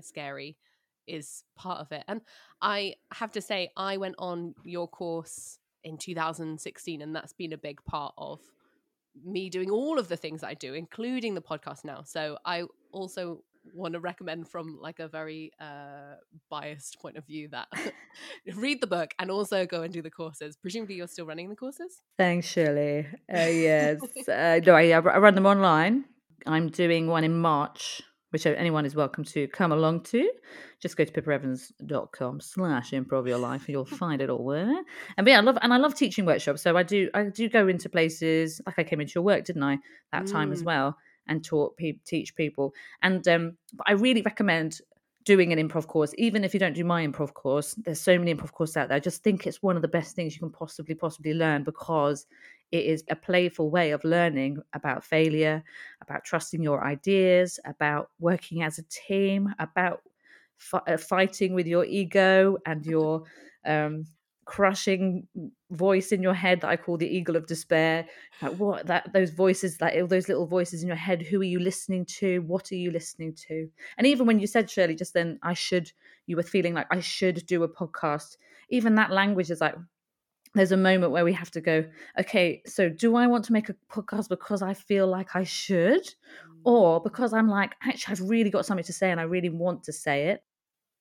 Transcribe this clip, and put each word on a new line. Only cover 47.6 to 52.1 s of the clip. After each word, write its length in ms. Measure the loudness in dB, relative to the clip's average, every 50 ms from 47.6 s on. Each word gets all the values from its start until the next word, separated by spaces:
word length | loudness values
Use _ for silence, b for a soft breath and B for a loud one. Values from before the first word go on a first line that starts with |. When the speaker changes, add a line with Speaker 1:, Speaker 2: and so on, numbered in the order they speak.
| -2 -4 -8
Speaker 2:
There's 260 | -10 -8 -8 -6 0
so 180 | 4 4 4 4
many 160 | 4 0 -2
improv 180 | -2 -6 -8
courses 240 | -4 -4 -4 -2 -2 -2
out 100 | 0 0
there. 80 | 0
I 40 | 0
just 220 | 0 -2 -4 -2
think 240 | 0 0 0 0 -2
it's 160 | -6 -6 -2
one 140 | -2 0 0
of 60 | 0
the 60 | 0 0
best 280 | -2 -2 -4 -4 -6
things 180 | -6 -6 -6 -6
you 60 | -8
can 100 | -10 -10
possibly, 440 | -10 -12 -14 -14 -14 -12 -10 -10 -8
possibly 400 | -4 -6 -6 -6 -6 -6 -4 0
learn, 280 | 0 2 2 0 0 -2
because 640 | -6 -8 -8 -4 -2 0 2 2 2